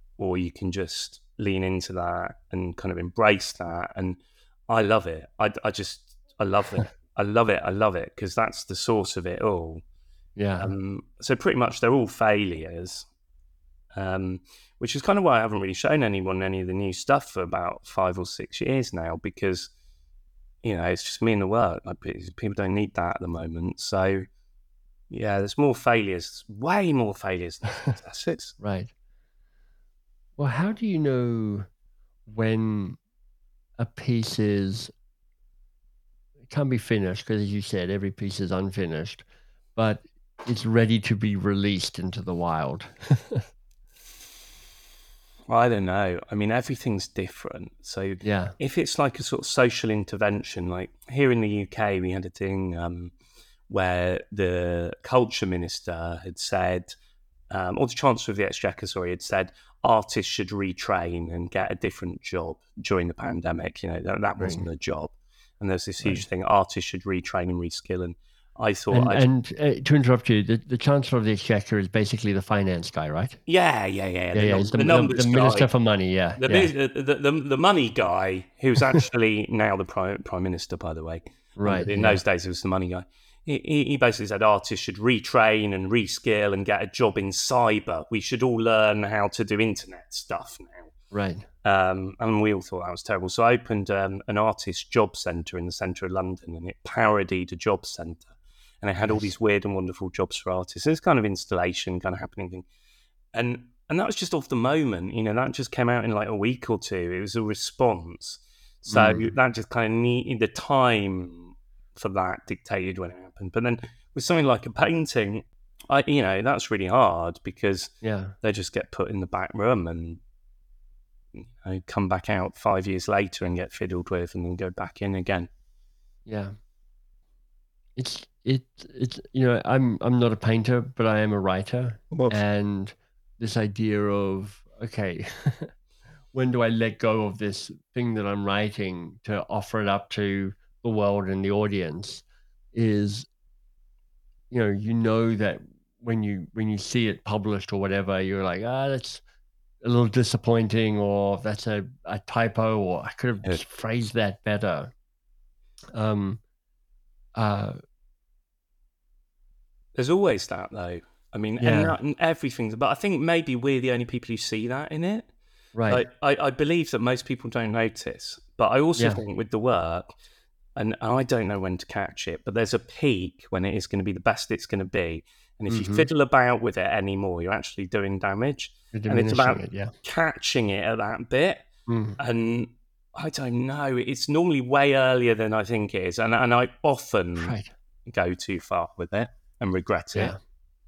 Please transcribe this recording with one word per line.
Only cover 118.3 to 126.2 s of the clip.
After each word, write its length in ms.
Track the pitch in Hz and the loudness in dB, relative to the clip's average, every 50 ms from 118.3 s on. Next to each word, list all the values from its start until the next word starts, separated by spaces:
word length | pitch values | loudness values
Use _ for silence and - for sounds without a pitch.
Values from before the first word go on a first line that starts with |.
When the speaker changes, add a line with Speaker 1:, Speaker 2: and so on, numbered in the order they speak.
| - - | -8 -4
Speaker 1:
they 100 | - 110 | -2 -2
just 200 | 101 101 92 - - | -2 -2 -4 -4 -4
get 160 | 104 - - | -6 -6 -4
put 180 | - - 92 - | -4 -4 -4 -4
in 100 | 101 98 | -4 -4
the 60 | 90 | -4
back 240 | - - 92 92 - - | -4 -4 -4 -4 -4 -2
room 320 | 110 101 120 127 101 85 | 0 2 2 2 2 0
and, 320 | 82 85 82 85 82 85 87 - - - _ _ - - _ _ _ - - - - - - _ _ _ - _ _ | -2 -6 -6 -8 -10 -12 -14 -18 -20 -20 _ _ -20 -20 _ _ _ -20 -20 -20 -20 -20 -20 _ _ _ -20 _ _
you 140 | - - - - - _ - | -20 -20 -20 -20 -20 _ -8
know, 160 | 95 92 92 - | -8 -6 -6 -8
come 220 | - - 104 98 92 | -4 -2 -2 0 0
back 200 | 95 90 - - | 0 -2 0 -2
out 300 | 107 92 92 - - - | -2 0 -2 -4 -6 -2
five 280 | - 107 98 95 92 | 0 2 2 2 0
years 220 | 98 95 90 - - | -2 -4 -2 0 2
later 360 | 101 98 101 90 - - 98 | 2 2 2 0 -4 -4 -4
and 100 | 87 87 | -2 -2
get 160 | 87 - - | -2 -4 -6
fiddled 380 | - - 104 90 92 90 85 - | -6 -8 -6 -4 -4 -4 -4 -2
with 240 | 98 87 87 - - | -4 -4 -4 -4 -6
and 100 | 90 87 | -6 -6
then 120 | 87 90 | -6 -4
go 120 | 90 95 92 | -4 -6 -6
back 300 | 90 - 92 87 - - | -6 -8 -10 -10 -8 -6
in 140 | 101 98 95 | -4 -2 -2
again. 340 | 95 87 - 98 87 87 - - _ _ _ _ _ _ _ _ _ _ _ _ _ | -2 -2 0 -2 -2 -2 -6 -12 _ _ _ _ _ _ _ _ _ _ _ _ _